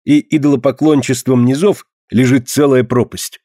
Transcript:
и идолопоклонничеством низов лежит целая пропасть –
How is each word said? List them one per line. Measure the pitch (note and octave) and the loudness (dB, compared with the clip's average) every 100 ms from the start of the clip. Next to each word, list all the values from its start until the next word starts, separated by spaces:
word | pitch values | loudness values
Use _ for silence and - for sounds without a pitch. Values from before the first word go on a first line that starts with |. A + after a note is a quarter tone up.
| - | -2
и | D3 - D#3 | -2 0 -2
идолопоклонничеством | C#3+ C3+ C3+ B2+ D#3 D3 B2 B2+ - B2+ | 0 0 -2 0 0 0 0 -4 0 0
низов | A#2+ C3+ G3+ - - _ _ | 2 2 0 -2 -10 _ _
лежит | A2 B2+ C3 - | 0 2 0 -2
целая | - D3 B2+ | 0 2 2
пропасть – | B2 B2 A2+ F#2 - - | 0 -2 -2 -6 -14 -16